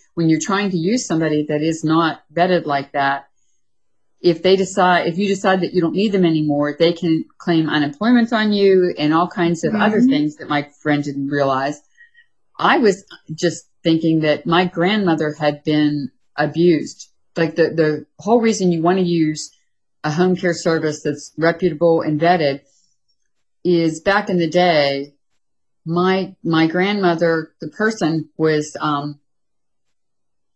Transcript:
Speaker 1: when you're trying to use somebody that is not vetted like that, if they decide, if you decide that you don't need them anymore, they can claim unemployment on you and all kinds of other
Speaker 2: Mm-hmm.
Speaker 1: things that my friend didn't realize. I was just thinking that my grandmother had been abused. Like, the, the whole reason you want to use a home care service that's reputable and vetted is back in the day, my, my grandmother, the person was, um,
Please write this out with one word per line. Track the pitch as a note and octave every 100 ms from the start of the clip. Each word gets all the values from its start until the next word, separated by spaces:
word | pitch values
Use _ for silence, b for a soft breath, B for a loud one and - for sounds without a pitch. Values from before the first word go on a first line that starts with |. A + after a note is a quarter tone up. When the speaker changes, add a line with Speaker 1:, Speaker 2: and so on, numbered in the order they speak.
| _
Speaker 1:
when | - D#3+
you're | D#3+
trying | G#3 G3 G3+
to | F3+
use | F3 B3 -
somebody | D#3+ D#3 D3+ D3+
that | D3+
is | D#3+ D#3+
not | D#3 D#3+ E3 - _
vetted | D#3 F3+ F3 D3
like | C#3 C#3
that, | C#3+ C#3 C#3 - _ _ _ _ _ _ _ _ _
if | F3 E3
they | F#3
decide, | F#3+ F#3+ G#3 F3+ F3 -
if | E3+
you | G3+
decide | F#3+ F#3+ F#3+
that | F3
you | F3+
don't | E3 E3+
need | G#3+
them | G3
anymore, | F3 D#3 D3+ C#3+ D3 C#3+
they | E3+
can | E3 F3 D#3+ - -
claim | - E3 D#3
unemployment | D3+ C#3+ - A3 A#3+ A#3
on | A3 G#3+
you | G3+ G3 F#3+ F3+ -
and | D3+
all | E3 F3
kinds | - E3+ E3
of | D#3
other | E3+ G#3 A3
Speaker 2:
Mm-hmm. | B3+
Speaker 1:
things | D3+ D3+ -
that | D3
my | D3 C#3+ _
friend | D3+ D3
didn't | D3 C#3 C#3
realize. | C#3+ C3+ C3+ C#3+ D3+ _ b b b b _ _ -
I | F3 D4
was | A3 F#3 - - -
just | D#3 F3 D#3+ - _
thinking | E3 D#3+ E3 D#3+
that | D#3 D3 E3+
my | E3+ F#3
grandmother | E3+ F3+ G#3+ F#3 D#3 D#3 D3+
had | D3+ D3
been | D#3 D3+ D3+ D3 B2+ _ _ -
abused. | D3+ D#3 F3 D3+ - - - _ _ -
Like, | E3 E3+
the, | D#3+
the | D#3+ D#3 D3+ - -
whole | F3+ A#3+
reason | A3+ F3+ F#3
you | E3
want | E3 F#3+
to |
use | F3 E3+ D#3 D3+ - _ _ _ _ _
a | D3+
home | D3+ F#3 F3+
care | F3+
service | E3+ F3 E3 D#3 D3
that's | D3+ D3 - -
reputable | E3 E3+ F3+ D3+ E3+ E3
and | D#3 D3+
vetted | E3+ F3+ D3 - _ _ _ _ _ _ _ _ _ _
is | F3+ E3+ E3 D#3
back | G3+ G3+ G3+
in | F#3
the | D#3+
day, | E3+ F3+ D#3 C#3 C#3 C#3+ _ _ _ _ _ _ _
my, | D#3 E3+ F#3 F#3+ F#3+ -
my | E3+ D#3+ D#3+
grandmother, | F3+ G3 G#3 F3+ E3 E3+ E3 D#3+ -
the | D3+
person | - G#3+ A3 D#3+ D#3+ D3+ -
was, | D#3+ D3+ D3+ -
um, | D3+ C#3+ D3 C#3+ _ _ _ _ _ _ _ _ _ _ _ _ _